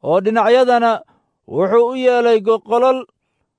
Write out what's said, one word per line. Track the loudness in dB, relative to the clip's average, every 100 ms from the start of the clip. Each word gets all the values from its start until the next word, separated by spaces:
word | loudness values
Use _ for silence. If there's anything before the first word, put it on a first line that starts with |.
oo | -2 -2
dhinacyadana | 0 -2 2 2 2 2 0 -2 -8 _ _ _ -12
wuxuu | -6 0 0 0
u | 0
yeelay | 0 0 2 0
go-, | 0 -4
qolol | -2 0 0 -2 -6 _ _ _ _